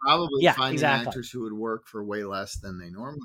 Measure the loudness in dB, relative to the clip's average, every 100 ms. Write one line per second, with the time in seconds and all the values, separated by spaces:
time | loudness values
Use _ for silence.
0 | 4 4 4 4 6 6 2 4 4 4
1 | 0 -6 -8 -6 -6 -4 -4 -4 -6 -10
2 | -6 -4 -4 -4 -6 -8 -10 -10 -10 -12
3 | -12 -12